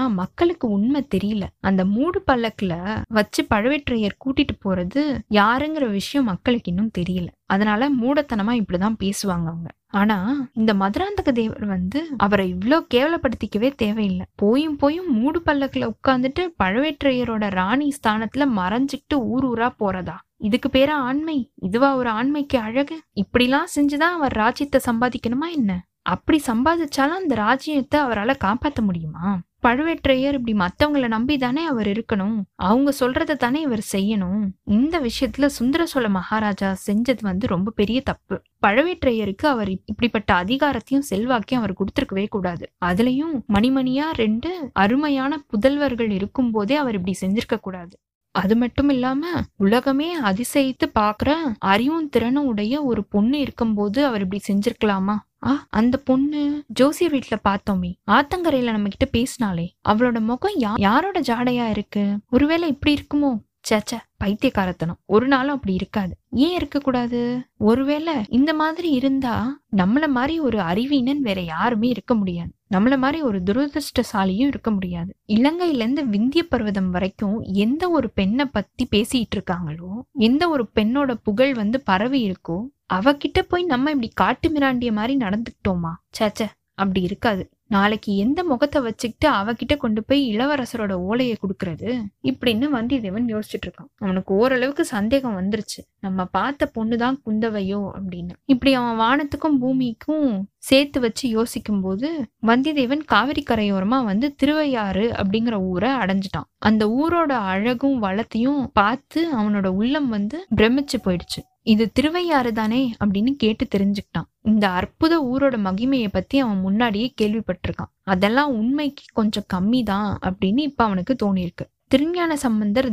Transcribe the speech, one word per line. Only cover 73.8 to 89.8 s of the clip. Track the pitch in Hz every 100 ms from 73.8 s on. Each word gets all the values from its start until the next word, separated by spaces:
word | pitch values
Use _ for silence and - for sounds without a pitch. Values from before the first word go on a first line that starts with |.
| 285 - - 208 190 190 277
இருக்க | 220 226
முடியாது. | 202 185 175 180 - -
இலங்கையில | 214 277 349 349 262
இருந்து | 220 294 269
விந்திய | 202 247 311
பர்வதம் | 339 240 208 196 185
வரைக்கும் | 180 190 - 202 226 - 196
எந்த | 214 302 359
ஒரு | 320 233
பெண்ணை | - 190 247 277
பத்தி | 214 - - 247
பேசிட்டு | 208 220 262 220 208
இருக்காங்களோ, | - 175 160 165 180 220 - 277
எந்த | 220 285 349
ஒரு | 294 214 -
பெண்ணோட | 214 269 277 233
புகழ் | - 208 277
வந்து | 240 208 262
பரவி | - 190 240 269
இருக்கோ, | 208 180 - 170 254 - -
அவகிட்ட | 185 247 285 294 381
போய் | 370 359
நம்ம | 359 247 285
இப்படி | 285 226
காட்டு | - 196 254 330
மிராண்டிய | 294 269 247 240
மாதிரி | 208 233 277
நடந்துக்கிட்டோமா? | 196 214 233 - 202 180 165 170 _
சேச்சே, | - 214 - 214 - _
அப்படி | - 196 190
இருக்காது. | 180 202 240 190 - _ -
நாளைக்கு | 196 208 214 - 196
எந்த | 220 320
முகத்தை | 359 247 294 294
வச்சுக்கிட்டு | 233 - 233 - 302
அவகிட்ட | 214 208 233 240
கொண்டு | 294